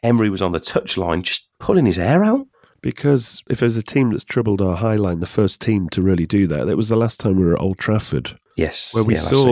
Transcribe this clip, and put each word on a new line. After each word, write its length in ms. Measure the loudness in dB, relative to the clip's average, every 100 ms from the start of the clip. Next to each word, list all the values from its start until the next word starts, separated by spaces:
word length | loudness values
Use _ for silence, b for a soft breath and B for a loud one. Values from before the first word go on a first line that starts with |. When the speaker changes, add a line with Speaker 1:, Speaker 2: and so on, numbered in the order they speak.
Speaker 1:
Emery 260 | 0 2 2
was 120 | 0
on 100 | -2
the 80 | -2
touchline 640 | -2 -4 -4 -4 -2 -2
just 260 | -2 -6 _ -10
pulling 280 | 0 2 4
his 100 | 2
hair 260 | 2 2 2
out. 200 | 0 -4 _ b b
Speaker 2:
Because 600 | -8 -2 2 0 0 -10 -6
if 120 | -2
there's 160 | 0 0
a 40 |
team 260 | -2 0 0
that's 120 | -2
troubled 380 | -4 -4 0 0
our 140 | 0 0
high 220 | 0 0
line, 220 | 0 -2
the 60 | -4
first 340 | 0 0 0
team 280 | -2 -2 -2
to 120 | 0
really 240 | 2 2 2
do 180 | 2 2
that, 200 | 0 -2
that 100 | -2
was 120 | 0
the 60 | 0
last 240 | 0 -2
time 180 | 0 2
we 60 | 2
were 100 | 2
at 60 |
Old 160 | 0 -4
Trafford. 580 | -2 -2 0 -6 -6 -14 _ -6
Speaker 1:
Yes, 360 | -4 -4 -4
Speaker 2:
Where 100 | -2
we 120 | 0 0
Speaker 1:
yeah, 40 |
last 80 | 2
Speaker 2:
saw 120 | 4 6